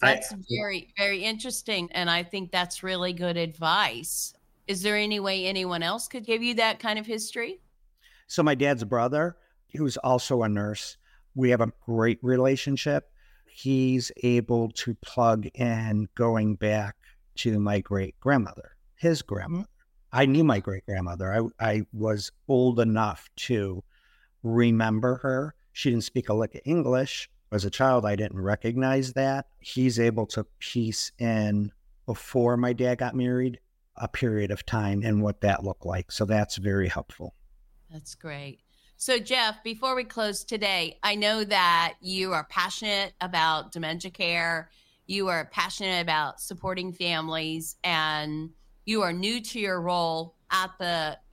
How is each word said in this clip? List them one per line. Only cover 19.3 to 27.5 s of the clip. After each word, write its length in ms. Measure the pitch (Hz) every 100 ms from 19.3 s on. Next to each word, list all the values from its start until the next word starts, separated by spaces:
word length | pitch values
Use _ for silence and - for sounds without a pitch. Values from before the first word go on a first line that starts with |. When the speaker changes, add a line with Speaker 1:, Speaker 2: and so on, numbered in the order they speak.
| 98 95 175
Speaker 1:
Mm-hmm. 560 | 208 _ _ _ _ 120
Speaker 2:
I 60 | 135
knew 180 | 143
my 160 | 156 104
great-grandmother. 880 | 101 95 - 92 90 87 95 107 117 -
I, 60 | 113
I 100 | 107 101
was 380 | 110 110 104 - - -
old 320 | 127 127 120
enough 500 | 113 110 107 87 - -
to 460 | - 113 98 90 - _ _ _ _ _
remember 720 | 117 117 117 113 113 110 123 131
her. 380 | 135 131 147 - _
She 160 | - 143
didn't 140 | 117
speak 260 | - 127 -
a 40 |
lick 220 | 107 110 -
of 60 | 139
English. 640 | 170 127 127 139 - - _ -